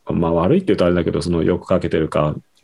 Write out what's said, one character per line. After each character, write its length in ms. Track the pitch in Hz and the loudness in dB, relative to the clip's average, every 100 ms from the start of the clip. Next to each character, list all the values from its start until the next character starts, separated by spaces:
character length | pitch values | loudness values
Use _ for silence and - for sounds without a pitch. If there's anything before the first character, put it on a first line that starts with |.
| - | -6
ま 220 | 85 82 | -2 0
あ、 40 | |
悪 220 | 85 87 165 | 0 2 2
い 40 | |
っ 20 | |
て 60 | - | 2
言 80 | 90 | 2
う 20 | |
と 80 | 87 | 2
あ 20 | |
れ 60 | 87 | 2
だ 80 | |
け 80 | 85 | 0
ど、 100 | 87 | -2
そ 80 | 85 | -2
の、 120 | 85 | 0
よ 160 | 87 90 | 0 -2
く 120 | - | 0
書 80 | 92 | -2
け 80 | 85 | 0
て 80 | 82 | -2
る 100 | 78 | 0
か、 260 | 80 76 76 - _ | 0 -2 -2 -10 _